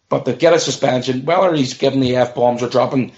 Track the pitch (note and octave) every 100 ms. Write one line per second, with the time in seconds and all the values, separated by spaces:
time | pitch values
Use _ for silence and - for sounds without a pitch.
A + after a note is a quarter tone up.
0 | _ C#3 - - E3 E3 D3+ - C3+ B2+
1 | B2 B2+ C#3+ F3+ F#3 D#3 B2+ - C#3 C3+
2 | B2+ B2+ A#2+ - A#2+ A#2+ A#2+ B2 B2 C3+
3 | A2+